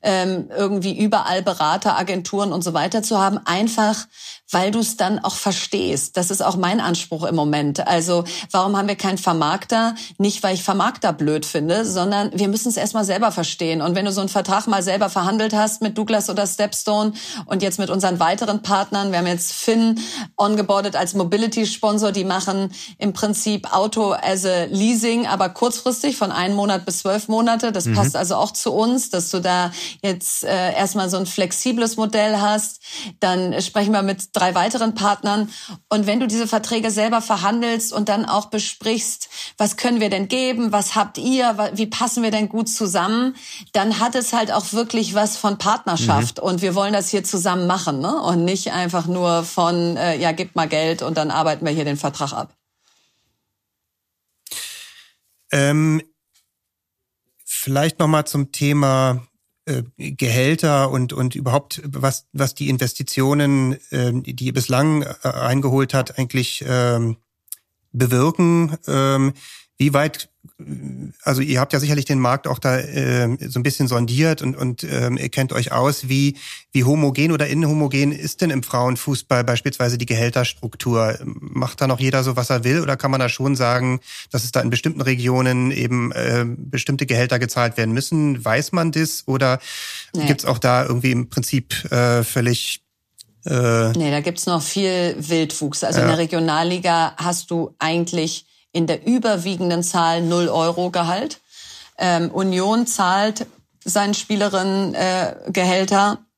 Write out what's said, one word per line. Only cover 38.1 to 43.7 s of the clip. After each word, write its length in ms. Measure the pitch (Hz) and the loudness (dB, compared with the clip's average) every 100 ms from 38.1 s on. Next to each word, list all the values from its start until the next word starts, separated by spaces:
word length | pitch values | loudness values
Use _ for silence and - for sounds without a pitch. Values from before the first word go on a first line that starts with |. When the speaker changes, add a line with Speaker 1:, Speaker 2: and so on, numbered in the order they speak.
| 208 220 | 0 2
Speaker 1:
auch 200 | 202 214 | 0 0
besprichst, 800 | 214 - - 220 226 - - - - - - | -4 -6 -6 -2 -2 -2 -8 -10 -12 -14 -2
was 180 | 208 - | -2 0
können 240 | 247 240 | 0 2
wir 100 | 208 | 2
denn 180 | 190 196 | 0 0
geben, 420 | 254 254 233 226 | 0 0 0 0
was 240 | 202 196 | 0 0
habt 240 | 220 208 - | 0 -2 -2
ihr, 380 | 156 262 240 214 | 0 2 2 2
wa-, 140 | 208 | -2
wie 120 | 208 214 | -2 -4
passen 360 | - 240 240 | -2 -2 0
wir 80 | 226 | 0
denn 180 | 214 208 | 0 0
gut 200 | 214 226 | -2 -4
zusammen, 640 | - 208 180 180 226 254 262 - - 202 | -2 -2 0 0 0 0 -4 -16 -18 -4